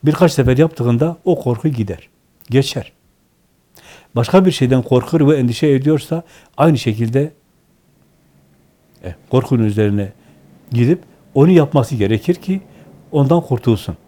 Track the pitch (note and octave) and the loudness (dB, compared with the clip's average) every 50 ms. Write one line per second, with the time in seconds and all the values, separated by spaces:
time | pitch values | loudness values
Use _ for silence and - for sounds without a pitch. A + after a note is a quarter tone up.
0 | - C#3+ D3+ - F#3 E3 - - C3 B2 B2+ B2+ D#3 D#3+ - - B2 B2 A#2+ A#2 | 0 -2 0 2 2 2 2 2 2 2 4 2 2 0 0 -4 -2 0 0 0
1 | D3 E3 E3+ - _ F3+ F3 - - B2+ A#2+ A2 - D#3 C#3+ A2+ A2 G2 F#2 - | 0 -2 -4 -6 _ -2 -2 -2 -2 -4 -4 -2 -4 -4 -4 -4 -6 -6 -6 -12
2 | - _ _ _ _ _ _ _ - _ A#2 C3 C#3 C#3 - C#3 - - _ _ | -14 _ _ _ _ _ _ _ -12 _ 0 0 0 0 -4 -10 -10 -12 _ _
3 | _ _ _ _ _ _ _ _ _ _ _ _ _ _ _ - - - - - | _ _ _ _ _ _ _ _ _ _ _ _ _ _ _ -20 -20 -20 -20 -20
4 | _ _ _ B2 A#2+ - - F#3 F#3+ F#3 D#3 - C3+ B2 C3 C3 B2 - C3 B2+ | _ _ _ -4 -4 2 2 2 2 2 0 0 0 0 0 0 0 0 0 0
5 | B2 - - E3 D3 C#3 D#3 C#3+ B2+ B2 A#2 - - D#3 C#3+ C3+ C3+ D3 D#3 D3 | 0 0 0 0 2 2 2 2 0 -2 -2 -2 0 0 0 0 2 0 -2 -2
6 | - - D#3+ E3 E3+ _ - - _ _ _ - C#3 E3+ D#3 B2 - A#2 G#2+ G#2+ | -2 -6 -8 -8 -8 _ -20 -20 _ _ _ 0 2 2 2 0 0 -4 -4 -4
7 | A#2 A2+ A#2 C#3 D3 D#3 D3+ _ _ _ _ _ _ _ _ _ _ _ _ _ | -4 -2 -2 -2 -2 -4 -8 _ _ _ _ _ _ _ _ _ _ _ _ _
8 | _ _ _ _ _ _ _ _ _ _ _ _ _ _ _ _ _ _ _ _ | _ _ _ _ _ _ _ _ _ _ _ _ _ _ _ _ _ _ _ _
9 | - F2+ F2 _ _ _ - B2+ B2 - C3+ A#2+ A2 G#2+ G2+ G#2 G#2+ G#2 G2+ G#2 | -16 -16 -16 _ _ _ -2 -2 0 0 0 0 0 0 0 0 0 0 0 -2
10 | G2+ F#2+ - _ _ _ _ _ _ _ _ _ _ _ - A#2 A#2+ B2 E3+ F3+ | -4 -6 -10 _ _ _ _ _ _ _ _ _ _ _ -2 0 2 0 0 -2
11 | - _ _ _ _ _ _ C#3 C#3 E3+ F#3 F3 D3+ C#3 - D3 A#2+ - C#3 A2+ | -4 _ _ _ _ _ _ 2 4 4 6 4 4 2 0 -2 -2 -2 -2 -2
12 | G#2 F#2+ A2 A2 - - F3 - - - F#3 F#3+ - - - - - - - - | 0 0 0 -2 0 -2 -4 -4 -4 -6 -6 -6 -6 -12 -20 -20 -20 -20 -20 -20
13 | - - - D3+ C#3 C3 E3 F3 E3 - C3+ A#2 - - A2+ G2 - - E2+ - | -20 -6 -2 0 2 2 2 0 0 -2 -6 -2 0 0 0 0 -2 -10 -12 -12
14 | _ | _